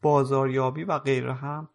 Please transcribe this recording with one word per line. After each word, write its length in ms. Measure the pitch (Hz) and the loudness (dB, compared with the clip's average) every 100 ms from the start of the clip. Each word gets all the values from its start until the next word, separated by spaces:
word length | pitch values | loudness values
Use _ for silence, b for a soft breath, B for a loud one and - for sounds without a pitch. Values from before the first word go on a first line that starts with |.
بازاریابی 800 | 156 147 135 135 135 131 131 143 | 4 4 4 2 2 0 0 -2
و 140 | 180 151 | -4 -4
غیره 360 | 135 131 127 | 0 0 -2
هم 340 | 131 139 147 156 | -6 -8 -10 -12